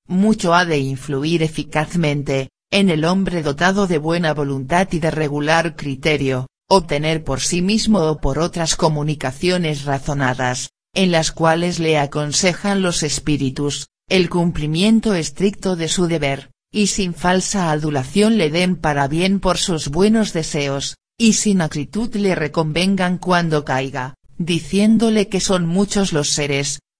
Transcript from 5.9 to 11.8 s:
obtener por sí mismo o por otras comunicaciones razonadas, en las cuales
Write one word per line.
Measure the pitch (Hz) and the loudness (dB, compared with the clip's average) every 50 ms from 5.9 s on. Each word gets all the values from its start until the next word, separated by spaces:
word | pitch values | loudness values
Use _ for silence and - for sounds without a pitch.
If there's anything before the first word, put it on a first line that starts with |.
| 135 135 139 165 151 135 139 131 131 127 131 - _ _ _ - 190 | -6 -4 0 0 0 2 2 0 -2 -2 -4 -8 _ _ _ 2 2
obtener | 190 175 - 147 147 151 156 160 160 160 | 2 2 0 -2 -2 0 0 -2 -2 -2
por | - 135 127 | -4 -4 -4
sí | - - 175 175 | -2 -2 -2 0
mismo | 180 190 214 220 - 214 214 190 | 0 0 0 0 2 2 2 4
o | 160 156 156 147 | 4 2 0 0
por | - 139 135 147 | -2 -2 0 0
otras | 165 175 - 175 165 156 - - | -2 -2 -2 -2 -2 -2 -2 0
comunicaciones | 180 160 156 147 147 151 151 147 - 131 135 - 175 175 180 180 170 156 151 139 139 | 0 0 0 0 -2 -2 -4 -4 -4 -6 -4 -2 0 0 0 0 0 -2 -2 -4 -4
razonadas, | 143 139 135 - - 147 139 139 127 127 117 127 127 127 131 - - _ _ _ _ - | -4 -4 -2 -2 -4 -2 -2 0 0 0 0 -2 -2 -2 -4 -6 -10 _ _ _ _ -2
en | 190 190 180 | 0 2 4
las | 170 160 160 - - | 4 2 2 0 0
cuales | - 160 165 160 170 175 175 175 170 | 0 2 2 2 2 0 -2 -2 0